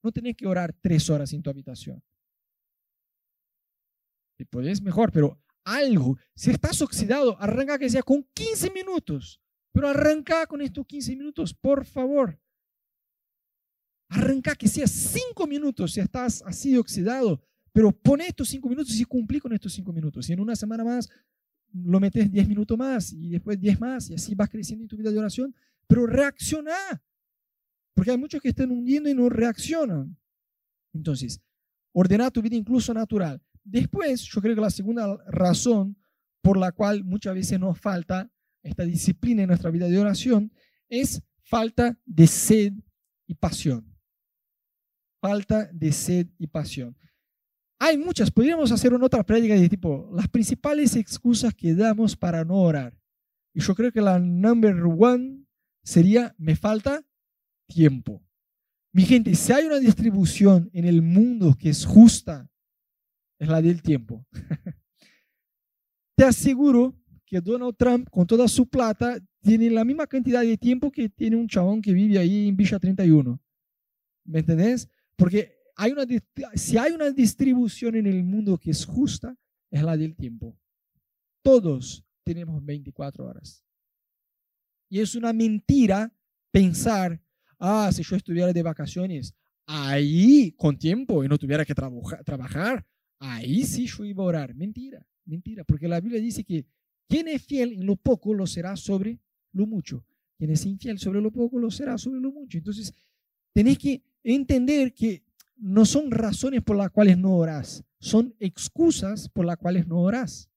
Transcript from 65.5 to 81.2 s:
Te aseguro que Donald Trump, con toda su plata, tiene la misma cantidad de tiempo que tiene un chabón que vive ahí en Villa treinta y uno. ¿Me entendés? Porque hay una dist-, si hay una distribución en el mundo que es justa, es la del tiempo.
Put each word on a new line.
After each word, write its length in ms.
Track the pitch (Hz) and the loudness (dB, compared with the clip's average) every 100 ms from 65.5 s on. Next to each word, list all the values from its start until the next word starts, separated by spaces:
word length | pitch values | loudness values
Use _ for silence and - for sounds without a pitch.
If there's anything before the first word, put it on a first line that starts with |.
| _ _ _ _ _ _ - | _ _ _ _ _ _ 4
Te 80 | 269 | 6
aseguro 760 | 240 - 254 285 240 254 - _ - _ | 6 0 2 4 6 4 -2 _ -20 _
que 140 | 185 | -6
Donald 380 | 175 240 247 226 | -4 -4 -4 0
Trump, 320 | 247 247 254 | 2 2 0
con 180 | - 175 | 0 2
toda 220 | 226 240 | 4 4
su 180 | - 247 | 2 0
plata, 500 | 262 226 214 240 247 190 _ | 0 -2 -2 -4 -6 -14 _
tiene 300 | 202 220 233 | 2 4 4
la 160 | 226 226 | 2 0
misma 200 | 302 294 | -2 -4
cantidad 360 | 269 240 247 | -4 0 0
de 160 | 233 220 | 2 0
tiempo 340 | 240 254 285 | 0 0 -2
que 160 | - 226 | -4 -6
tiene 300 | _ 226 226 | _ -2 -2
un 100 | 233 | 0
chabón 340 | 196 180 214 | 0 0 0
que 120 | 202 | 0
vive 260 | 185 208 196 | 2 4 2
ahí 300 | 175 202 208 | 2 0 0
en 80 | 196 | 2
Villa 200 | 196 202 | 0 0
treinta 280 | 180 190 180 | -2 2 6
y 60 | |
uno. 300 | 156 127 123 _ _ _ _ _ _ _ _ - | 6 4 -6 _ _ _ _ _ _ _ _ -6
¿Me 140 | 160 | -4
entendés? 500 | 156 160 208 247 - _ _ - | 0 2 2 0 -6 _ _ 2
Porque 440 | 180 202 180 _ _ - | 2 2 -4 _ _ -4
hay 140 | 214 | -2
una 100 | 285 | -2
dist-, 240 | 262 240 _ - 254 220 | -2 -2 _ -14 -8 -8
si 220 | - 220 | -2 0
hay 140 | 285 | 0
una 180 | 330 294 | 0 -2
distribución 840 | 277 226 - 269 247 233 - 233 226 | 2 2 2 0 2 0 -2 -4 -2
en 100 | 202 | 0
el 160 | 185 | 0
mundo 360 | 180 208 208 185 | -2 -2 -2 -2
que 140 | - | -2
es 120 | 156 - | -6 -4
justa, 520 | - 277 - 233 254 _ _ _ | -2 -2 -4 -12 -16 _ _ _
es 100 | 143 | -4
la 140 | 156 160 | -2 -2
del 180 | 156 | -4
tiempo. 460 | 160 120 113 117 - _ _ _ _ _ _ | -8 -12 -12 -16 -18 _ _ _ _ _ _